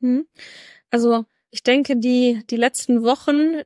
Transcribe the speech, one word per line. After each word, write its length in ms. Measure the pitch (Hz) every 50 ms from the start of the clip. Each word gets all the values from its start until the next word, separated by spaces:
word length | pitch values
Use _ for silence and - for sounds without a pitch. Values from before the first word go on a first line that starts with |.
Mhm. 240 | 254 247 247 269 320 - _ - - - - - - - - _ _ _
Also 340 | - 240 233 233 233 226 220 - _ _ _ _ -
ich 60 | -
denke, 340 | - 254 254 285 269 - 269
die, 460 | 233 220 247 247 247 247 240 240 214 233 -
die 60 | 240
letzten 480 | 226 233 262 - - - - 240 226 226
Wochen, 580 | 233 269 - - 294 294 294 302 320 330 302 -